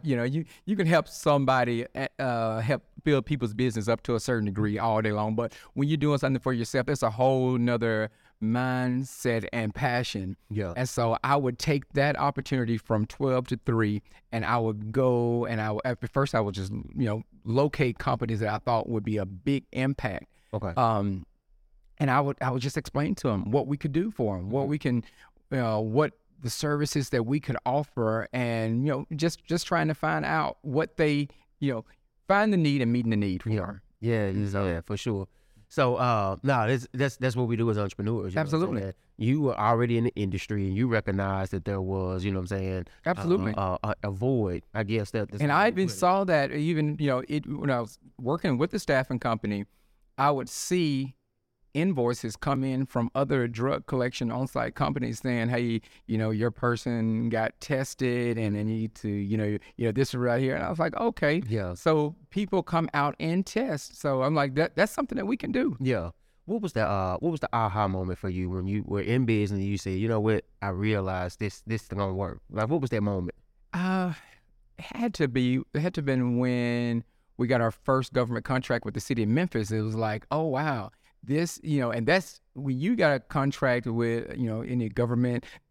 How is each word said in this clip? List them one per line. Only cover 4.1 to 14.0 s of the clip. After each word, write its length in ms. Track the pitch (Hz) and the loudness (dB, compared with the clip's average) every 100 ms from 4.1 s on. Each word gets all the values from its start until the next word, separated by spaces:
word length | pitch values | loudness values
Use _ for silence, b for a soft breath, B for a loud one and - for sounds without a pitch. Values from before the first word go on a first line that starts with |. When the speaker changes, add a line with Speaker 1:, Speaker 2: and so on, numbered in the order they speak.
Speaker 1:
a 60 | 113 | -2
certain 240 | - 117 | 0 0
degree 340 | 104 98 107 104 | 0 0 0 0
all 220 | 113 110 | 0 2
day 120 | 110 | 2
long, 220 | 104 107 | 0 0
but 200 | 110 117 B B | -2 -4 B B
when 160 | - 143 | -2 0
you're 80 | 156 | 2
doing 220 | 147 139 | 2 2
something 200 | 127 131 | 2 0
for 100 | 131 | 0
yourself, 380 | 123 113 135 120 | -2 0 0 0
it's 120 | 143 | 0
a 60 | 117 | 0
whole 460 | 107 131 131 127 127 | 4 4 4 2 2
nother 540 | 120 120 113 110 107 b b _ 110 120 127 | 2 2 2 0 -2 b b _ 0 2 0
mindset 800 | 127 127 123 131 - 127 113 98 | 0 0 -2 -4 -4 0 0 -2
and 220 | 117 110 | -4 -4
passion. 640 | - 135 123 120 104 92 - - | -2 -2 0 -2 -4 -6 -8 -6
Speaker 2:
Yeah. 220 | 107 95 85 | -4 -4 -4
Speaker 1:
And 120 | 127 | -4
so 280 | - 117 110 | 0 0 0
I 120 | 127 143 | 2 2
would 220 | 131 117 | 2 -2
take 340 | - 147 - | 0 -2 0
that 240 | 143 143 147 | 2 2 2
opportunity 600 | 143 139 - 131 117 113 | 0 -2 -2 0 0 -2
from 280 | - 110 110 | 0 0 0
twelve 400 | - 139 127 123 | 0 0 2 0
to 100 | 123 | -4
three, 380 | - 117 107 104 | 0 2 2 0